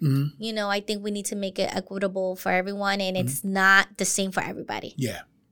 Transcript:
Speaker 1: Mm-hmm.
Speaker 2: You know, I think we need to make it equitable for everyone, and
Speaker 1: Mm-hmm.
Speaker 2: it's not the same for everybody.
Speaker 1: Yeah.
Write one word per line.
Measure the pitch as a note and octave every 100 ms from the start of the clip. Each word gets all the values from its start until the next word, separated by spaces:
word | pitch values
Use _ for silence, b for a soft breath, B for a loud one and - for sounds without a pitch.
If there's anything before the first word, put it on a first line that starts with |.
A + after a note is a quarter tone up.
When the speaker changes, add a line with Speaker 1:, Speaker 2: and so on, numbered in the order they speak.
Speaker 1:
Mm-hmm. | D3+ C3+ D3 -
Speaker 2:
You | A3
know, | A3 G3+
I | G3+
think | G3+ G#3
we | G#3
need | G3+ G3
to | G3+
make | G3 G3
it | F#3+ F#3+
equitable | F#3+ G3 G3 F#3+ F#3 F#3
for | F#3+
everyone, | F3+ F#3+ G3+ G3 G3
and | F#3+ F#3
Speaker 1:
Mm-hmm. | F3+
Speaker 2:
it's | C#3
not | G3 F#3+ F#3+ G3 - -
the | F#3
same | - F#3+
for | -
everybody. | - - - G#2 - -
Speaker 1:
Yeah. | B2 F#2 - _ _